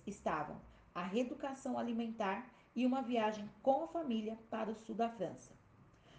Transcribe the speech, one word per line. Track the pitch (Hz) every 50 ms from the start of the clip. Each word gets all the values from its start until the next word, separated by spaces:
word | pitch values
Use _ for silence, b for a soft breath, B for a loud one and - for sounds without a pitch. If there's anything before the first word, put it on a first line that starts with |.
| - 208
estavam | 196 - - - 165 156 147 151 156 - - b b b b b -
a | 175 180
reeducação | 190 185 240 254 247 302 - - 269 262 - - 262 247 233
alimentar | 233 233 233 226 233 226 226 - 208 190 233 233 - B B B B B B
e | 233 254
uma | 254 254 269
viagem | 247 226 247 226 214 220 214 208 208 214 - -
com | - 262 269 294 330
a | 320
família | - 339 320 269 226 220 214 220 220 220 - -
para | - 220 220 202
o | 220
sul | - - - 220
da | 196 233 226
França. | 226 - 185 151 123 - - - - - - - - - - - B B B B B